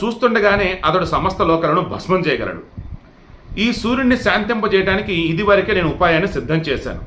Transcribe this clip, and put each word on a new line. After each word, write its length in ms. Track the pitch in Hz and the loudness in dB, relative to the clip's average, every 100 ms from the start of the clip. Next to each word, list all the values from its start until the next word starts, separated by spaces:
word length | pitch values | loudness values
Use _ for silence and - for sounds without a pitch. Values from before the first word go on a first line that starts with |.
చూస్తుండగానే 760 | 220 226 240 226 202 202 185 185 | -4 0 2 4 2 2 0 0
అతడు 200 | 151 180 | 0 0
సమస్త 380 | 165 151 175 185 | 0 0 -2 0
లోకాలను 380 | 175 165 165 170 | 0 2 2 0
భస్మం 400 | 165 - - 185 | -2 -6 -2 0
చేయగలడు. 420 | 160 120 95 85 - - - - - - - - - 165 | 0 -2 -4 -8 -14 -16 -14 -16 -18 -20 -20 -20 -14 -2
ఈ 140 | 226 | -2
సూర్యుడిని 440 | - 233 254 254 247 | 0 -2 0 2 2
శాంతింపజేయడానికి 960 | 208 190 208 226 208 190 190 190 202 | 2 0 0 -2 2 2 2 0 0
ఇదివరకే 640 | 170 165 165 208 196 185 | -2 0 0 4 4 4
నేను 140 | 180 160 | 0 0
ఉపాయాన్ని 400 | - 175 160 196 | 2 2 2 0
సిద్ధం 260 | 143 123 | -4 -2
చేశాను. 460 | 160 156 117 123 87 | -2 0 -4 -4 -8